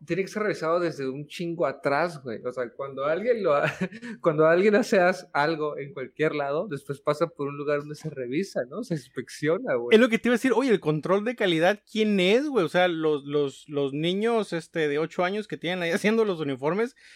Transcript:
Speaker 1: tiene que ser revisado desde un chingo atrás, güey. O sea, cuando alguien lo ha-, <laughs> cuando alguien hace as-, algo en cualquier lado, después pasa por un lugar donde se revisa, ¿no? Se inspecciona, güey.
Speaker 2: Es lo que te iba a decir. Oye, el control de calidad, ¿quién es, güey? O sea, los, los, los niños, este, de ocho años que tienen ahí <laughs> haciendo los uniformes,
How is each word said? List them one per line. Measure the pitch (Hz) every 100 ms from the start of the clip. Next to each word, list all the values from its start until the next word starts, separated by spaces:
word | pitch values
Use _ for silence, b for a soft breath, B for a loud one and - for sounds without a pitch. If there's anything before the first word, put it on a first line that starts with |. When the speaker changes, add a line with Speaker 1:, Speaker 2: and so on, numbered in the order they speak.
Speaker 1:
tiene | 151 170
que | 185
ser | 214
revisado | 208 147 160 175
desde | 170 139 131
un | 135 147
chingo | - 170 165 143
atrás, | 135 143 139 175 156
güey. | 127 107
O | 123
sea, | 127 120
cuando | - 139 135
alguien | 143 170 233 233
lo | 175
ha-, | 143 156
<laughs> | - 185 220 240 208
cuando | 170 151 160
alguien | 175 208
hace | 208 220 196
as-, | 180 185 -
algo | 143 147 156 151 143
en | 139
cualquier | 139 127 - 156
lado, | 147 139 151 214
después | 143 - 139
pasa | - 147 165
por | - 139
un | 143
lugar | 147 147
donde | 151 151
se | 156
revisa, | 135 123 147 190 180
¿no? | 123 175
Se | 247
inspecciona, | 160 - - - - 151 185 247
güey. | 127 120
Speaker 2:
Es | 220
lo | 247
que | 226
te | 233
iba |
a | 240
decir. | 262
Oye, | 220 269
el | 196
control | 151 156 170 202
de | 214 240
calidad, | 202 160 175 208 _
¿quién | 214 214 202
es, | 180 233 302
güey? | 247
O | 156
sea, | 175 180
los, | 160 156 147
los, | 139 147 139 - -
los | 143 139
niños, | 143 165 196 226 226 202
este, | 170 - 170 151
de | 143
ocho | 160 -
años | 180 208 208
que | 151
tienen | 160 185
ahí | 170
<laughs> |
haciendo | 180 202 226
los | 214 165
uniformes, | 143 131 143 190 240 - B